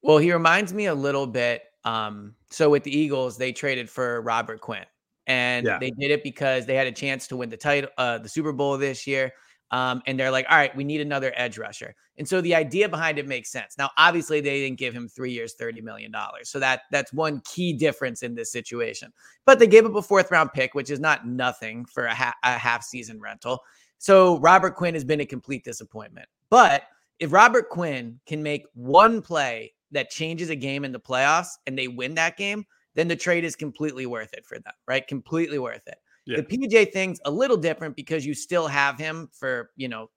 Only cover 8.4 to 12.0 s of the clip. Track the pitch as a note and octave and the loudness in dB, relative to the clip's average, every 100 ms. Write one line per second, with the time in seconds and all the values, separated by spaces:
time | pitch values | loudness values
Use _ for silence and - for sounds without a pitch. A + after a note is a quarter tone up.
8.4 | D3+ C#3+ C#3+ C#3 C#3 C3 - C3+ C3 - | -4 -2 -2 0 -2 -4 -4 -2 -2 -6
9.4 | _ _ _ B2 B2+ B2 C3+ C3 C3 C3 | _ _ _ -2 -2 -2 -4 -2 0 0
10.4 | B2+ D#3+ C#3+ C#3 C#3+ D3+ D3 C#3+ C3 A#2+ | 4 4 4 0 -4 -4 -2 -2 -4 -4
11.4 | B2 A2+ A2 G#2+ A2+ - | -6 -6 -14 -14 -18 -20